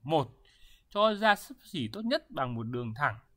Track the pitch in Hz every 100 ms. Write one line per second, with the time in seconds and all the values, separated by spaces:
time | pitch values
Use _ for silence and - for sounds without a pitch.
0 | 120 156 123 - _ _ - _ _ 202
1 | 214 208 220 202 - 269 - 180 110 117
2 | 220 294 _ - 127 117 113 123 120 113
3 | 143 107 _